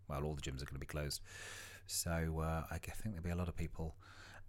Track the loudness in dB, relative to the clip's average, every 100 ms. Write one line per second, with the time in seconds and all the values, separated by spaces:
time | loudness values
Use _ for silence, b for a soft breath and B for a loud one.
0 | -4 0 2 0 -2 -2 -2 -4 -2 0
1 | 0 0 B B B B B B -2 0
2 | 4 4 4 4 4 4 2 -2 -2 -2
3 | -2 0 2 4 2 2 0 0 -2 -4
4 | B B B B